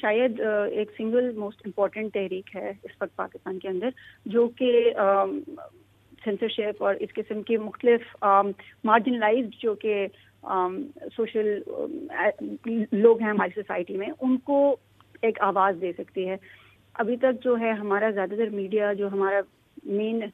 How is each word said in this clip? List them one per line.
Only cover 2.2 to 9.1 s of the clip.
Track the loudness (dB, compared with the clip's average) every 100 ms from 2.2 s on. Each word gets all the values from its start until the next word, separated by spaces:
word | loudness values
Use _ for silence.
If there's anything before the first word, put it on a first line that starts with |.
| -4 -6 -10 -10
ہے | -10 -10
اس | -14 -10
وقت | -10 -8
پاکستان | -10 -10 -10 -8
کے | -6
اندر، | -4 -4 -6 -16 -16 -2
جو | 2 2
کہ، | 2 2 4 4 2
آم، | 2 4 2 -2 -10 -14 -16 -20 _ _ _ -12
censorship | -6 -2 -4 -2 -4 -2
اور | -2
اس | -2 -4
قسم | -6 -6 -6
کے | -2 -2
مختلف، | -2 0 4 4 2 -2
آم، | 4 6 4 -2 -12 -4
marginalized | 4 4 4